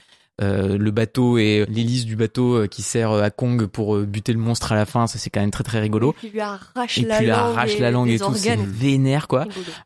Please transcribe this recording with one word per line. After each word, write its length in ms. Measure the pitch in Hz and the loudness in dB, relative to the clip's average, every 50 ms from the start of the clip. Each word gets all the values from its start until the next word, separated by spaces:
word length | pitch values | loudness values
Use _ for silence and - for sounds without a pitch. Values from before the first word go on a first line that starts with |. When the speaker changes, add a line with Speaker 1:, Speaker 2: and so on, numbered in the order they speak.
| _ _ - _ _ _ _ - | _ _ -20 _ _ _ _ -2
Speaker 1:
euh, 360 | 104 98 98 101 98 98 98 101 | 0 0 0 2 0 0 0 2
le 140 | 104 107 | 0 0
bateau 460 | 104 117 110 107 - 131 127 120 120 117 | 2 0 0 0 0 2 2 4 4 4
et 280 | 110 107 104 104 104 101 | 4 4 4 2 2 0
l'hélice 360 | 107 113 117 117 123 127 120 | 0 -2 0 0 0 -2 -2
du 100 | 113 110 | -4 -2
bateau, 400 | 107 113 110 - 127 127 123 123 | -2 -2 -2 0 0 0 2 2
euh, 120 | 117 104 98 | 2 0 0
qui 140 | - - | -4 -6
sert, 300 | 101 - - 120 113 110 | -8 -4 -2 0 0 2
euh, 100 | 107 104 104 | 2 2 2
à 60 | 104 | 0
Kong 360 | - - 127 123 120 120 110 95 | -2 -2 -2 0 0 0 0 -2
pour, 280 | - - 110 101 107 | -2 -4 -2 0 0
euh, 100 | 101 104 | 0 0
buter 280 | 104 101 107 104 - 117 | -2 -4 -6 -2 -2 -2
le 60 | 113 | 0
monstre 320 | 113 117 117 - - - | 0 0 -2 -2 -2 0
à 40 | 113 | 0
la 100 | 107 107 | 0 0
fin, 200 | - - 120 117 110 | 0 0 0 0 0
ça 120 | - 113 | -2 -6
c'est 100 | - - | -8 -6
quand 120 | - 107 | -2 -2
même 100 | 101 104 | 0 0
très, 120 | - - 107 | -2 -2 -6
très 160 | - 113 110 | -4 -2 -2
rigolo. 320 | 107 107 107 107 107 139 | -2 0 0 2 2 0
Speaker 2:
Et 20 | 156 | 0
puis 120 | - - 220 | -2 -8 -10
il 20 | 202 | -6
lui 80 | 214 | -6
arrache 560 | 214 208 202 190 190 - - 247 240 233 - - | -6 -6 -8 -10 -14 -12 -8 -6 -6 -4 -2 -2
Speaker 1:
Et 40 | 240 | 0
Speaker 2:
la 120 | 226 220 214 | 0 2 2
Speaker 1:
puis 80 | 220 | 2
il 20 | 220 | 2
lui 40 | - | 2
Speaker 2:
langue 40 | - | 2
Speaker 1:
arrache 360 | - 240 233 233 120 117 - | 0 0 0 0 0 0 0
Speaker 2:
et 40 | - | 0
Speaker 1:
la 120 | 123 120 | 0 0
langue 160 | 120 123 123 120 | 2 2 2 2
Speaker 2:
les 80 | 113 | 2
Speaker 1:
et 40 | 113 | 0
tout, 140 | - - 131 | 0 0 -2
c'est 160 | 214 190 220 | 0 0 0
Speaker 2:
organes. 140 | 240 107 101 | 0 0 -2
Speaker 1:
vénère, 600 | 98 95 110 127 143 139 135 135 135 135 147 151 - | -4 -4 -2 0 2 2 2 2 2 2 0 0 0
quoi. 160 | - 127 156 | -2 -2 -2
Speaker 2:
Rigolo. 220 | 208 196 190 180 170 160 - - | -2 -8 -10 -12 -12 -14 -18 -18